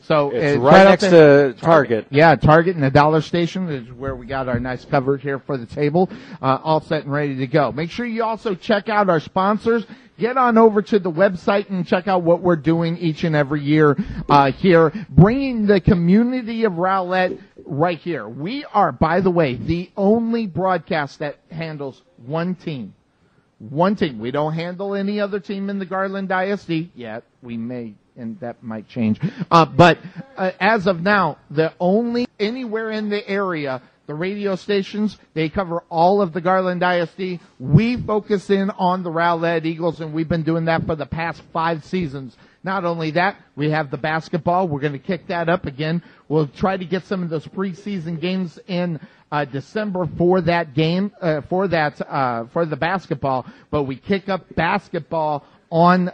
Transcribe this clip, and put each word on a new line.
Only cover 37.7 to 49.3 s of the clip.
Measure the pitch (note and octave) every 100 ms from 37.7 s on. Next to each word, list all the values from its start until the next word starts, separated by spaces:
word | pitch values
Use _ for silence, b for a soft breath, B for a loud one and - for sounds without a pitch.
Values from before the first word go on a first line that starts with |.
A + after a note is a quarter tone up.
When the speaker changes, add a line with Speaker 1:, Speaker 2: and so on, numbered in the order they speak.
| D3+ A3+ B3
Speaker 1:
focus | - G#3+ G3+ G#3 -
in | G3 G3
on | - F#3 F#3
the | F3
Rowlett | D#3+ E3+ E3+ E3 E3+ D#3+
Eagles, | E3 E3+ D#3
and | D#3+
we've | D3+ D#3+
been | E3+
doing | D3+ E3
that | E3 E3 E3
for | D#3+
the |
past | C#3 D#3+ E3 D#3 -
five | - E3 E3
seasons. | - F#3 E3 C#3 C3 _ b b
Not | F3 F#3+ F3
only | E3+ D#3+
that, | D3+ F#3 G3+ _
we | - D3
have | D#3 D3
the | C#3+
basketball. | D#3 D#3+ - F3 F3 F3 F#3+
We're | C#3+
gonna | D3 C#3
kick | - F3+ -
that | F3 E3
up | F#3 E3+
again. | C3 D#3 E3+ b b b
We'll | D3+ D3
try | - F#3 F#3+
to |
get | F3 F#3
some | - G3
of | F3
those | D#3 -
preseason | - G3 E3 G#3 G3+ D#3+ E3
games | E3+ F#3+ F3+ - -
in, | F3 F3+ D#3 b b b